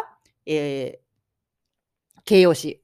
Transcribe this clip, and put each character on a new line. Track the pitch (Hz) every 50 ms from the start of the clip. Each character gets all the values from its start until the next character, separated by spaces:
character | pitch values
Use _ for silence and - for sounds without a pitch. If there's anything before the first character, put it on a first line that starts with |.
| 440 - _ _ _ _ _ _ _
え | - 156 151 147 143 139 139 131 - - - _ _ _ _ _ _ _ _ _ _ _ _ _ _ _ _ _ _ _ _ _ _ _ _
ー、 | _
形 | - 214 190
容 | 185 175 160
詞、 | - - 156 - _